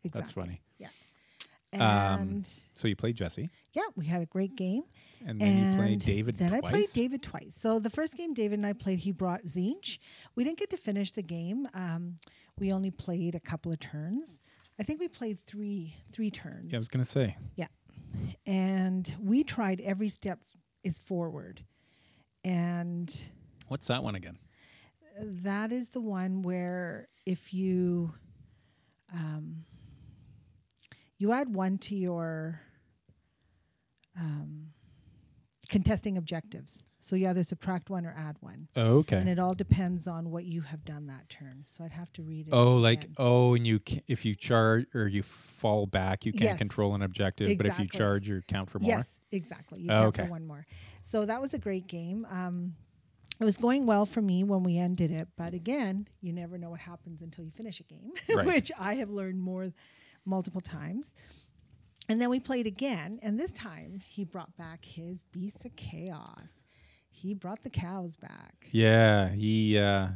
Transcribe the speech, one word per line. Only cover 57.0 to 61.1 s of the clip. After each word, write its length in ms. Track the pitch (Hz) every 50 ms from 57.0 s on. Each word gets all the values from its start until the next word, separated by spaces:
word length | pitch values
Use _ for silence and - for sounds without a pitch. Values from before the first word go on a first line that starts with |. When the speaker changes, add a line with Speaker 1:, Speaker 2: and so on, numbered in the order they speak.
| - 165 165 151
Speaker 2:
until 220 | 170 165 156 - 165
you 80 | 160
finish 280 | 151 - 226 220 175 -
a 40 | 170
game, 280 | - 160 156 - 226 359 349 - -
<laughs> 60 | 453
Speaker 1:
Right. 100 | 403 -
Speaker 2:
which 260 | 381 349 277 196 - - -
I 160 | 185 202 214
have 140 | 269 247 202
learned 320 | 208 202 190 190 190 185
more 300 | 180 185 185 185 190 185 - _ - - _ - - - - _ -
multiple 360 | 190 190 190 180 185 165 190
times. 520 | - - 170 151 147 156 185 247 294 -